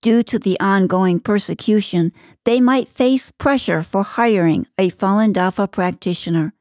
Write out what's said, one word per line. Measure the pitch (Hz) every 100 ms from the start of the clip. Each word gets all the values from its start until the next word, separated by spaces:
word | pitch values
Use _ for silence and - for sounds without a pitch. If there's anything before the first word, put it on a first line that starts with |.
Due | 233 233
to | 233 226
the | 196 185
ongoing | 196 196 185 185 185 175
persecution, | - 208 - 165 - 214 196 175 170 _ - _ -
they | 240
might | 247 262 -
face | - 254 262 -
pressure | _ 285 277 - 165
for | 165 202
hiring | 196 - 233 208 165 156 - -
a | 190
Falun | - 190 202 220
Dafa | 190 185 185 196
practitioner. | - 180 180 - 170 - 165 156 -